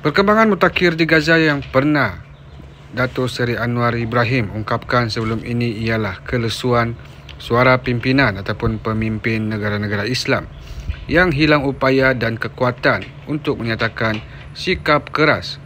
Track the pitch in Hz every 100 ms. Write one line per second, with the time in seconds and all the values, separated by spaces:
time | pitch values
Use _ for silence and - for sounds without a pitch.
0 | 151 147 196 214 220 185 185 - 180 160
1 | 165 160 151 165 156 143 127 131 143 147
2 | 117 90 - - - - - - - -
3 | 127 - 127 - 120 110 120 120 120 117
4 | 113 120 117 131 104 107 104 117 - 127
5 | 120 110 110 110 - 117 120 107 113 113
6 | 104 90 - 127 113 - 127 120 117 113
7 | - - - - - 117 127 127 131 120
8 | 127 131 131 98 95 107 117 110 110 110
9 | 110 110 113 113 107 110 104 104 104 104
10 | 104 123 - 127 - - - - - -
11 | - 151 180 139 151 151 139 127 131 135
12 | 131 131 117 113 117 - 123 123 143 107
13 | - - - 151 151 127 113 113 113 -
14 | 113 107 - - - - - 180 - 147
15 | - - 151 104 87 -